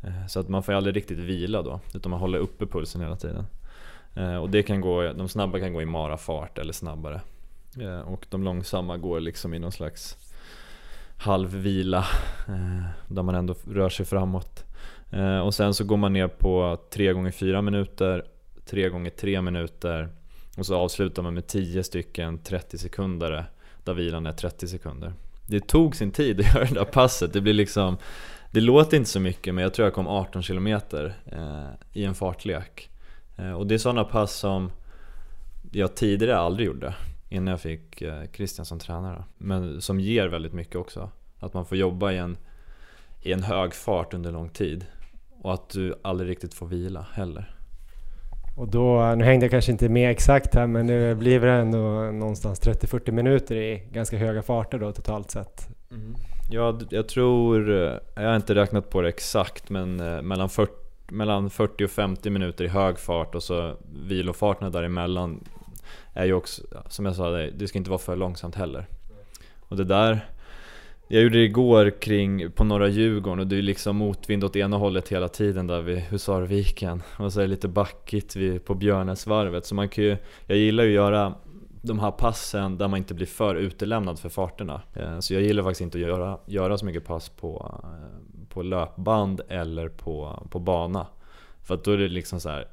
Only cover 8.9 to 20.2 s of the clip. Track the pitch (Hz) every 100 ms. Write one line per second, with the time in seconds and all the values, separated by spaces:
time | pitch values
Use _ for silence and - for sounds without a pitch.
8.9 | 87 87 82 82 - 90 85 85 - 78
9.9 | - - - - - - - - - -
10.9 | - - - 107 95 92 95 98 95 92
11.9 | 90 90 - - - - 95 90 90 87
12.9 | 85 - 95 90 92 90 90 - 101 95
13.9 | - 92 98 92 90 - - - - -
14.9 | - - 104 98 95 92 101 101 101 101
15.9 | 104 101 95 92 - 98 90 87 85 -
16.9 | - 98 92 92 - 95 95 101 101 98
17.9 | - 95 90 - - - - - 101 92
18.9 | 87 87 - 101 98 90 87 82 - 87
19.9 | 82 80 -